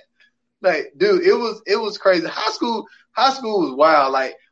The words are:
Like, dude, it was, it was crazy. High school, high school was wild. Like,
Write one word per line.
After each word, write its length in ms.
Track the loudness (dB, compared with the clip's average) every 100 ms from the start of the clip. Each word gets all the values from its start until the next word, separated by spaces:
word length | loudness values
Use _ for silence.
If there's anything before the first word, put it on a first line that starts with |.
| -6 _ _ _ _ _
Like, 300 | -2 -2 -4 -2
dude, 260 | 0 2 2
it 60 |
was, 260 | 2 0 -8 -4
it 100 | -4
was 220 | -4 -2
crazy. 280 | 0 0 0
High 260 | -6 -6
school, 340 | -4 -4 -6 -8 _ _
high 200 | 0 0
school 280 | 0 -4 -2
was 120 | -2 2
wild. 360 | 4 4 2
Like, 240 | 0 -4 -8 _